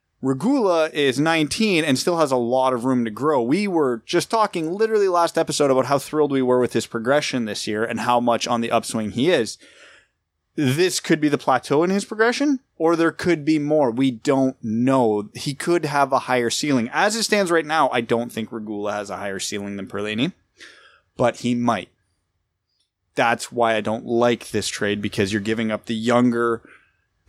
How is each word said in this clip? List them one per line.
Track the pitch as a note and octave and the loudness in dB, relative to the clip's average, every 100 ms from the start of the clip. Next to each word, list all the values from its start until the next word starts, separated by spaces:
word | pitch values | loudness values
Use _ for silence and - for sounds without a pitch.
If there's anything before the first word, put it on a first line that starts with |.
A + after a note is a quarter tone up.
| _ _ | _ _
Regula | C3 C3+ F#3 C#4 G3+ E3+ D#3 | -4 -2 0 2 2 2 0
is | D#3 C#3+ A#2+ | 2 0 2
nineteen | D#3 E3 D3+ - A3 F3 | 0 0 0 0 0 2
and | D3+ C3 | 2 0
still | - E3+ | 0 0
has | D3+ | 2
a | B2+ | 2
lot | A#2 B2+ C3 | 2 2 2
of | B2+ B2 | 0 0
room | B2+ A#2 | 0 -2
to | |
grow. | G#2 C#3+ C#3+ | -2 0 0
We | A#2 E3 G#3 | 2 0 0
were | E3+ C#3 A#2+ - | 0 0 -2 -2
just | F3 - | -2 0
talking | A3+ G#3 F3+ D#3+ | 0 0 -2 -4
literally | F#3+ A3 A3 G3 | -2 0 2 2
last | F3 E3+ - | 2 2 0
episode | D#3+ D3 D3 | -2 0 2
about | C3 B2+ | 2 2
how | C#3 | 0
thrilled | - D3+ D3 | 0 0 0
we | C3+ | 2
were | B2+ B2+ | 2 2
with | B2 | 2
his | B2 - | 0 -4
progression | A#2 A#2 C#3+ C#3+ C3+ A2 | -4 0 0 0 -4 -6
this | G2+ - | -6 -6
year | G#2+ | -4
and | A2+ A2+ | -2 -2
how | A#2 A#2+ | 0 2
much | A#2+ A#2 A#2 | 2 0 0
on | A#2 | -2
the | A#2 | 0
upswing | A#2 - A#2 G#2+ | -2 -2 -4 -6
he | G#2 D3 | -2 0
is. | E3 A2 - - - - - _ _ _ _ _ - | 2 0 -8 -20 -20 -20 -20 _ _ _ _ _ -2
This | C#3+ C#3 F3+ - | 0 2 0 -2
could | - D#3+ | 0 0
be | D3+ | 2
the | C#3 | 0
plateau | - B2+ - C#3+ | 2 0 2 2
in | F3+ | 2
his | G3 - | 0 -4
progression, | G#3+ A3+ A#3+ C#4+ C4+ _ - | 0 0 2 0 0 _ -2
or | E3 E3 | 0 2
there | E3 | 2
could | D#3 F3+ E3 | 0 0 0
be | C#3+ D#3 | 2 0
more. | D3 D3+ C3+ | 2 2 2
We | A2+ C3+ | 2 0
don't | A2+ - C3+ C3 - | 0 0 2 2 -2
know. | A#2 A2 B2 C3+ A#2+ G#2 G#2+ | -4 0 2 4 2 0 -4
He | - - C#3 | -8 -8 -6
could | - E3+ D#3 | 0 0 0
have | C#3+ C3+ | 0 2
a | C3 | 2
higher | - B2+ A#2+ | 0 0 0
ceiling. | - D3+ C3+ A#2 | 0 0 0 0
As | D3 G3 A3 | 0 0 0
it | |
stands | G3+ G#3 F#3 | 0 0 2
right | E3 D#3 | 0 0
now, | D#3 C3+ | 0 0
I | B2 | 0
don't | A#2 A#2 A#2+ | 0 -2 -2
think | A#2 G#2+ | -8 -10
Regula | A2+ G#2+ G#2 G#2 | -10 -8 -6 -4
has | G#2 G2+ | -6 -6
a | F#2 | -8
higher | G2+ F#2+ | -8 -6
ceiling | - G#2 G2+ G2+ | -6 -6 -8 -10
than | F#2+ | -10
Perlini, | G2 G#2 G#2+ D3 - _ _ - - - _ _ - | -8 -6 -2 -4 -4 _ _ -20 -20 -20 _ _ -2
but | A#2+ A2 | 0 0
he | B2 A#2+ | -2 -2
might. | A#2+ G#2+ F2+ _ _ _ _ _ _ _ _ _ _ _ _ - | 0 -2 -4 _ _ _ _ _ _ _ _ _ _ _ _ 0
That's | A#2+ A#2 - | 0 0 -2
why | B2 A2+ A2 | 0 2 2
I | |
don't | G#2+ A2 A#2+ | -2 -4 -2
like | A#2 A#2+ A#2 - | 2 2 2 -2
this | A2 G2 | -6 -4
trade, | - G#2 G#2+ | -4 -2 -2
because | G#2 - G2+ | -2 -2 0
you're | G#2 | 0
giving | G2+ A2 A2 | -2 -2 -2
up | G#2+ - | -4 -6
the | A2+ | -4
younger, | A#2 A#2+ B2 A#2 A#2 A2+ - - _ _ _ _ | 2 4 4 2 0 -2 -8 -20 _ _ _ _